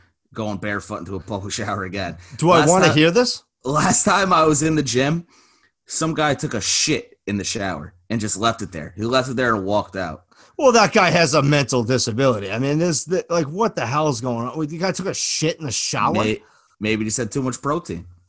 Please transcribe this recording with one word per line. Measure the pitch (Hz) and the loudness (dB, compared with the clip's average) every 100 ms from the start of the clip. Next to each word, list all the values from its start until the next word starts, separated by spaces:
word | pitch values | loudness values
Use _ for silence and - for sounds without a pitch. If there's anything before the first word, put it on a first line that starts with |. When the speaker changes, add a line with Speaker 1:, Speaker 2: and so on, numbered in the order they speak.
| _ _ _ | _ _ _
Speaker 1:
going | - 107 101 | -8 -6 -6
barefoot | 107 101 - 104 | -4 -6 -6 -10
into | 87 98 | -8 -10
a | |
public | 82 104 101 | -8 -8 -6
<laughs> | - | -6
shower | 101 101 | -6 -4
again. | 92 98 90 82 - 120 | -6 -6 -6 -8 -14 -2
Speaker 2:
Do | 156 | 4
I | 175 | 6
Speaker 1:
Last | 151 | 6
Speaker 2:
wanna | 185 180 | 6 6
Speaker 1:
time, | 151 | 6
Speaker 2:
hear | 160 | 4
this? | 185 247 - - _ | 4 2 -2 -12 _
Speaker 1:
last | 127 147 175 175 | -4 0 2 2
time | - 190 190 | 4 2 4
I | 175 | 4
was | 160 151 | 4 4
in | 156 | 2
the | 156 | 0
gym, | 139 120 139 165 170 _ _ _ _ _ - | 0 0 2 0 -4 _ _ _ _ _ -10
some | - 160 | -4 -2
guy | 151 151 | 0 0
took | 135 143 | 0 -2
a | 113 | -4
shit | - - - 139 - _ - | -2 0 0 -2 -4 _ -6
in | 101 | -4
the | |
shower | 92 - 95 80 76 - - | -4 -4 -4 -6 -10 -16 -8
and | 113 | -4
just | 104 92 | -4 -2
left | 117 117 | -2 -2
it | 98 | -6
there. | 82 76 - | -10 -12 -8
He | |
left | 110 131 127 | -2 0 0
it | 123 | 0
there | 127 | 0
and | 110 | 0
walked | 95 104 98 95 | 0 -2 -2 -6
out. | 87 76 _ _ _ - | -8 -8 _ _ _ 0
Speaker 2:
Well, | 277 | 4
that | 233 202 | 6 4
guy | 220 180 | 4 4
has | 175 165 | 4 4
a | 156 | 4
mental | 143 147 139 127 | 4 2 2 0
disability. | 113 127 - 110 135 110 98 | 0 0 0 0 2 0 -2
I | 107 | -4
mean, | 139 151 | -2 0
this, | 175 151 | 0 -2
the, | - 180 - | -2 -4 -2
like, | 170 143 | -2 -2
what | 170 226 220 | -2 -2 -2
the | 117 | -2
hell's | 143 156 120 | 0 0 0
going | 127 117 120 | -2 -4 -4
on? | 135 151 | -6 -6
The | 160 | -4
guy | 185 | -4
took | 170 185 | -4 -4
a | |
shit | 135 - - 156 165 | -4 -4 -2 -2 -2
in | 151 | -6
the | |
shower? | 107 - 131 110 | -4 -4 0 0
Speaker 1:
May-, | 104 107 104 - _ _ - | 0 0 -2 -8 _ _ -6
maybe | 107 110 | -2 0
he | 107 | -2
just | 107 | -4
had | 113 | -4
too | 143 | -4
much | 127 123 | -4 -4
protein. | 139 151 - 85 82 - | -4 -4 -6 -10 -12 -20